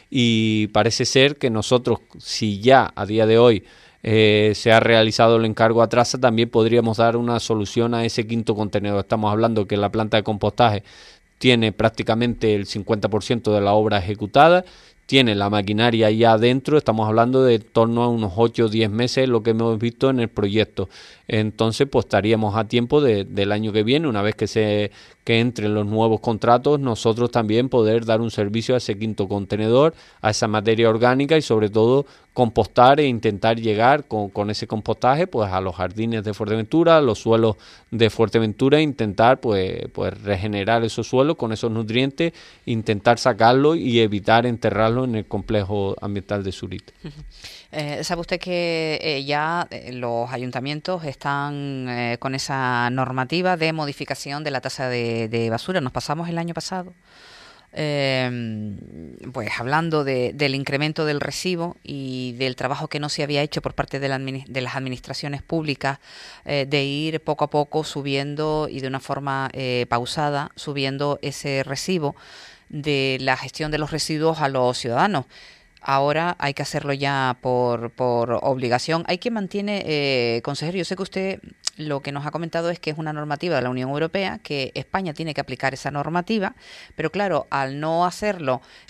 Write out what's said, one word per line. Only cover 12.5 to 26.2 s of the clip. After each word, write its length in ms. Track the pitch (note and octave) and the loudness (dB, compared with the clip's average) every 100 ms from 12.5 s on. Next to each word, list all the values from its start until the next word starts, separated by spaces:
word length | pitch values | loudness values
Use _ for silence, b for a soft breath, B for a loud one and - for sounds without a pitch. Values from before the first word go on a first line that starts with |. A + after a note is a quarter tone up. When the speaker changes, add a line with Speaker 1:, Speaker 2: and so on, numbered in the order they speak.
| G#2 | 0
Speaker 1:
el 100 | G2 | -2
cincuenta 440 | A2 G2 A2 G2+ | -6 -2 -2 0
por 140 | G#2+ | -2
ciento 300 | - A#2+ A2 | 0 -2 2
de 80 | G#2 | 2
la 120 | G2+ | 4
obra 260 | G#2+ G#2+ G#2 | 4 4 2
ejecutada, 640 | F#2 G#2 G#2 C3+ D#3 F3 F3+ B B B - | -2 -4 0 6 8 6 2 B B B 2
tiene 300 | C3+ B2 G2+ | 4 4 4
la 140 | G2+ | 2
maquinaria 600 | G#2 G2+ G#2 A#2+ A#2 A2 | 0 0 2 2 4 4
ya 240 | A2 A#2 | 6 6
adentro, 440 | A2+ A#2+ C3 C3 D3+ | 6 4 2 2 2
estamos 280 | - A2 G#2+ | 2 0 2
hablando 360 | A2 A#2 C3 | 4 4 4
de 120 | C3 A2+ | 4 4
en 60 | |
torno 400 | A2 - A2+ A#2 | 2 2 2 2
a 60 | A#2+ | 0
unos 260 | A#2 G#2 F2+ | 0 -2 0
ocho 280 | A#2 A2+ A2+ | 0 2 0
o 40 | |
diez 200 | G#2+ A2 | 2 0
meses, 380 | G#2 B2 - C3 | 0 0 0 2
lo 160 | A#2 | 2
que 60 | A2 | 2
hemos 260 | A2+ A#2 A2 | 0 0 0
visto 320 | A#2 A#2 C3+ | -2 0 0
en 120 | C3 | 2
el 80 | A2+ | 0
proyecto. 580 | - G2+ G#2+ G#2 - F#2 B B B - | 0 0 2 0 -2 -8 B B B -4
Entonces, 600 | G#2+ G#2+ - A2+ A2 C#3 | -2 -2 0 0 2 0
pues, 160 | B2+ G2+ | 0 2
estaríamos 500 | G#2 G#2 A2 G#2+ G#2 | 2 4 2 2 -2
a 100 | G#2+ | 0
tiempo 360 | A#2+ A#2+ D3 | 0 2 2
de, 220 | C#3+ G#2 | 4 2
del 280 | G2 G2 G2 | 0 -2 -2
año 200 | G#2 A2 | 0 0
que 120 | G#2 | 0
viene, 240 | G#2+ C#3 D#3+ | 2 0 0
una 140 | G#2+ | 0
vez 140 | G#2 A2 | -2 -2
que 120 | G#2+ | -2
se, 440 | A#2 G#2+ G#2 G#2 B B B | 0 0 0 -2 B B B
que 160 | - A2+ | 0 2
entren 340 | A#2+ A#2 G#2 | 2 0 -2
los 120 | G#2+ G#2 | 0 0
nuevos 340 | A2 A2+ | 2 2
contratos, 600 | G#2+ | 2